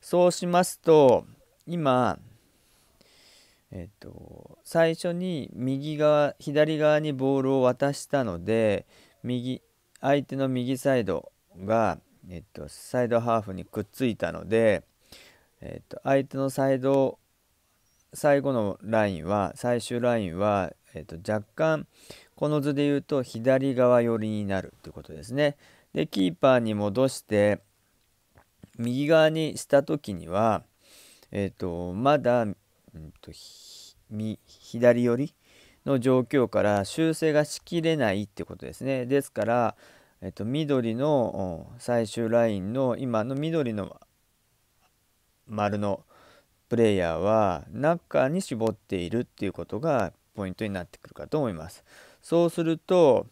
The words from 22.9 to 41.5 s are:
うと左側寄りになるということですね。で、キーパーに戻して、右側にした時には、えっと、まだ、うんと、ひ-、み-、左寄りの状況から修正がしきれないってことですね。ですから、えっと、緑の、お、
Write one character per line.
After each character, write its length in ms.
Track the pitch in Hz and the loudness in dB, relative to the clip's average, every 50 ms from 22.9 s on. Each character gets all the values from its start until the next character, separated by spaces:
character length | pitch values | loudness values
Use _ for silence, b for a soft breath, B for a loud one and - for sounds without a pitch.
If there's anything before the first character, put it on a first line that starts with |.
| 143 139 | 0 -2
う 40 | |
と 220 | 135 _ 151 139 127 | -2 _ -4 -4 -4
左 500 | - - 113 113 131 131 131 135 139 131 | -4 -8 -4 2 2 2 2 2 0 2
側 280 | 120 127 123 123 120 | 2 4 6 6 6
寄 160 | 120 117 113 110 | 4 2 0 -2
り 100 | 107 110 | -2 -4
に 160 | 110 104 104 | -4 -4 -4
な 180 | 98 98 95 | -2 -2 -4
る 120 | - 69 _ _ | -4 -6 _ _
と 80 | _ 80 | _ -18
い 20 | |
う 20 | - | -18
こ 100 | - 73 | -18 -16
と 100 | - 80 | -16 -16
で 100 | 78 78 | -16 -12
す 100 | 107 120 | -8 -2
ね。 220 | 139 147 147 143 b b b b b b b _ | 0 0 0 0 b b b b b b b _
で、 140 | - 160 - | -4 -4 -2
キ 200 | - 101 95 90 | 0 0 0 0
ー 80 | 82 | 0
パ 200 | _ - 135 131 | _ 4 4 4
ー 40 | 123 | 4
に 140 | 117 110 110 | 4 0 -2
戻 340 | 104 104 104 98 120 131 135 | -2 -2 -2 0 0 0 0
し 140 | - - | 0 -6
て、 400 | - _ 107 104 101 104 101 - _ _ _ _ _ _ _ _ _ _ _ _ _ _ _ - _ _ _ _ - _ _ - | -8 _ 2 4 4 4 2 0 _ _ _ _ _ _ _ _ _ _ _ _ _ _ _ -20 _ _ _ _ -20 _ _ -8
右 260 | 117 120 123 131 143 | -6 -4 -2 -2 2
側 240 | 147 165 160 156 156 | 4 6 6 6 4
に 260 | 156 160 160 151 - - | 2 0 -4 -4 -6 -8
し 60 | - | -4
た 180 | _ - 139 139 | _ 2 2 2
時 320 | - 156 147 - - 101 | 2 -4 -6 -6 -8 -10
に 120 | 87 82 80 | -10 -8 -4
は、 360 | 85 98 113 113 104 90 - _ _ b b b b b b b b b b b | -2 2 2 2 2 0 -4 _ _ b b b b b b b b b b b
え 220 | - 101 101 95 - | -6 -4 -4 -4 -6
っ 20 | |
と、 380 | _ - 92 85 85 87 90 90 | _ -8 -6 -6 -6 -6 -6 -6
ま 240 | 98 120 139 147 147 | -2 0 2 2 2
だ、 240 | 120 120 120 123 | 2 2 2 2
う 60 | 117 107 | 0 -2
ん 80 | 90 _ _ _ _ _ _ - _ 85 80 80 - _ | -6 _ _ _ _ _ _ -20 _ -20 -20 -20 -20 _
と、 100 | - - | -20 -20
ひ-、 640 | - - - - - - - - - - - - _ _ _ _ | -20 -20 -20 -20 -20 -20 -20 -20 -20 -20 -20 -20 _ _ _ _
み-、 300 | 110 107 107 110 107 - _ _ | -10 -8 -6 -6 -8 -8 _ _
左 560 | - _ _ - - 120 120 123 117 120 123 | -20 _ _ -12 -4 4 6 6 6 6 4
寄 120 | 120 117 | 2 2
り 200 | 123 139 156 _ _ b b b b b b b b b | 0 -2 -6 _ _ b b b b b b b b b
の 140 | 139 139 131 | -2 -2 2
状 220 | 117 135 127 127 | 4 4 4 4
況 260 | 123 - - 139 120 107 | 2 2 2 2 2 2
か 160 | - 104 98 | 2 0 2
ら 200 | 104 104 101 98 | 2 2 2 0
修 300 | - - - 160 165 160 | -2 -2 0 0 0 0
正 200 | - - 160 147 | 0 0 2 2
が 120 | 147 151 | 2 0
し 160 | 151 - - | 0 -4 -14
き 220 | _ - - 170 160 | _ -6 -4 -2 0
れ 140 | 165 160 151 | 0 0 2
な 160 | 131 107 95 | 2 0 0
い 100 | 101 107 | 0 -4
っ 40 | 101 | -6
て 160 | _ - 82 | _ -12 -12
こ 120 | _ 87 | _ -12
と 100 | 92 - | -14 -14
で 80 | 65 - | -16 -14
す 100 | - 123 | -10 -6
ね。 220 | 131 135 131 123 | -4 -4 -4 -2
で 160 | 120 135 139 | 0 0 0
す 100 | 139 - | 0 -2
か 140 | _ 117 104 | _ -4 -2
ら、 300 | 107 117 123 120 110 - b b b b b b b b b | 0 0 2 0 0 -2 b b b b b b b b b
え 80 | - 95 | -12 -12
っ 20 | |
と、 120 | - - 101 | -10 -8 -6
緑 520 | 110 131 151 160 143 143 131 117 113 110 | -4 -4 -4 -2 0 0 0 0 -2 -2
の、 260 | 120 135 151 151 139 | -2 0 0 2 2
お、 500 | 117 101 - - 98 92 | 0 0 -2 -6 -6 -6